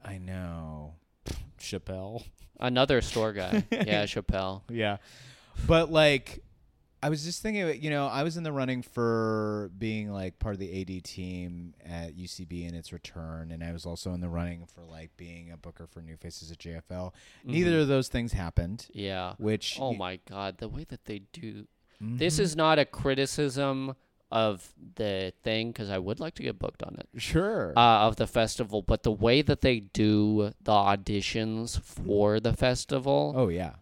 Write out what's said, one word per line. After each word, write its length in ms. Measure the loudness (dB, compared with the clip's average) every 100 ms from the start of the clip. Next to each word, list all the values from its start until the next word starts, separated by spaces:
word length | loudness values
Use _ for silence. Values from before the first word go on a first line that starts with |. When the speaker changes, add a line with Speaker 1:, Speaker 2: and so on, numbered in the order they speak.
Speaker 1:
I 140 | -12 -10
know. 800 | -8 -8 -8 -8 -10 -12 -14 -18 _ _ -10 -10 -10 -14
Chappelle. 640 | -8 -8 -8 -8 -8 -10 -14 -20 -20 -4
Speaker 2:
Another 420 | 0 4 4 4
store 320 | 2 0 0
guy. 300 | 0 0 0 0
Speaker 1:
<laughs> 40 |
Speaker 2:
Yeah, 320 | 0 2 2 0
Chappelle. 560 | -2 -2 -2 -2 -6 -6
Speaker 1:
Yeah. 280 | -2 0 0 -8 -20 -20 -20 -14 -4 4
But, 260 | 4 6
like, 520 | 6 6 6 0 -16 -18 _ _ _ _ _
I 80 | -2
was 140 | -2
just 180 | -4 -6
thinking, 200 | -2 0
of 60 | 0
it, 80 | -2
you 100 | 0
know, 180 | 0 0
I 160 | 0
was 140 | -2 -2
in 60 |
the 80 | -4
running 300 | -2 0 -2
for 880 | -4 0 2 4 2 2 0 -2 -6 -6
being, 340 | -4 -2 -4
like, 260 | -4 -6 -4
part 140 | -6
of 60 | -4
the 120 | -6
A 120 | -6
D 160 | -6 -8
team 720 | -10 -10 -8 -6 -8 -10 -12 -16 -12
at 300 | -10 -10 -10
U 120 | -12
C 180 | -12 -10
B 200 | -8 -8
in 100 | -10
its 160 | -12
return, 600 | -14 -14 -12 -10 -10 -10
and 120 | -8
I 80 | -8
was 140 | -8 -8
also 280 | -8 -6
in 60 | -4
the 100 | -4
running 360 | -4 -4 -6 -14
for, 180 | -20
like, 320 | -20 -18 -18 -18
being 340 | -18 -16 -18
a 60 | -18
booker 300 | -18 -18 -18
for 140 | -18
New 160 | -18 -14
Faces 340 | -14 -14 -16
at 80 | -16
J 140 | -12 -12
F 160 | -10
L. 220 | -10 -10 -12 -20 -16
Neither 280 | -4 2 4
Speaker 2:
Mm-hmm. 80 | 4
Speaker 1:
of 60 | 4
those 220 | 2 0
things 240 | -2 -2
happened. 540 | -2 -2 -2 -2 -4 -12
Speaker 2:
Yeah. 420 | -8 -6 -4 -6 -4
Speaker 1:
Which 400 | -2 -2 -2 -4
Speaker 2:
Oh 120 | -4
Speaker 1:
y- 60 | -2
Speaker 2:
my 220 | -4 -8 -12
God, 280 | -8 -8 -8
the 120 | -10
way 140 | -10 -12
that 160 | -14 -10
they 140 | -12 -12
do. 360 | -14 -12 -14 -16 _ _ -12
This 360 | -6 0 2 4
Speaker 1:
Mm-hmm. 80 |
Speaker 2:
is 120 | 2 4
not 220 | 6 6
a 60 | 4
criticism 1120 | 0 0 2 0 0 0 0 0 -2 -4 -10 _ _ -2
of 440 | 2 2 0 -8 -20 -14 -6
the 360 | -2 -2 -4 -6
thing, 300 | -2 -2 -2
'cause 180 | -6 -4
I 80 | -4
would 200 | -2 -4
like 160 | -6 -6
to 80 |
get 160 | -8 -6
booked 240 | -6 -8
on 140 | -10 -12
it. 80 | -14 -10
Speaker 1:
Sure. 560 | 0 2 2 0 2 8
Speaker 2:
Uh, 220 | 8 10 6
of 100 | 4
the 100 | 0
festival, 540 | 2 2 0 -2 -2
but 220 | 0 2
the 80 | 2
way 300 | 4 6 6
that 200 | 6 4
they 180 | 4 2
do 720 | 0 2 6 6 6 4 0 -2
the 120 | 4
auditions 1080 | 6 6 4 2 -2 -2 -2 -2 -4 -4 -6
for 640 | -6 -6 0 4 6 4
the 100 | 2
festival, 800 | 4 2 2 0 -2 2 2 2 2
Speaker 1:
Oh, 100 | 2
yeah. 280 | 2 -4 -2